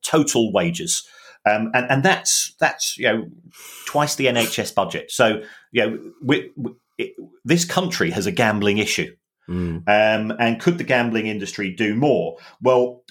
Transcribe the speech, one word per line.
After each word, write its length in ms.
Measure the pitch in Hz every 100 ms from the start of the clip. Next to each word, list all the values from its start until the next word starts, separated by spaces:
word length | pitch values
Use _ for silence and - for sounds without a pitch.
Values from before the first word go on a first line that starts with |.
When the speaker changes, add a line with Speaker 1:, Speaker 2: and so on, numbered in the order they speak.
Speaker 1:
total 500 | - 160 147 123 110
wages, 560 | 95 85 85 85 - - - - - 104
um, 220 | 107 113
and, 160 | 127 120
and 140 | 135
that's, 500 | 160 185 - - - -
that's, 380 | 156 - - -
you 80 | 120
know, 220 | 110 87 - - - - - -
twice 280 | 143 147 -
the 120 | 135
N 100 | 120
H 220 | 113 -
S 120 | 104
budget. 400 | - 92 76 -
So, 300 | - 117 107 - - _
you 100 | 117
know, 300 | 110 113 - -
we, 300 | 127 143 - -
we, 140 | 120 - _ -
it, 160 | - - - _ -
this 180 | 170
country 480 | 170 - 175 - -
has 160 | - 98
a 40 |
gambling 480 | 90 113 104 104 101
issue. 360 | 104 - 80 - _ _ -
Speaker 2:
Mm. 280 | 90 87 82 82
Speaker 1:
Um, 500 | 104 110 110 110 110
and 220 | 117 117
could 160 | - 170
the 60 |
gambling 420 | 151 127 120 110 107
industry 460 | 107 98 - 98
do 240 | 90 110 110
more? 420 | 147 107 82 - - -
Well, 400 | 123 127 123 - -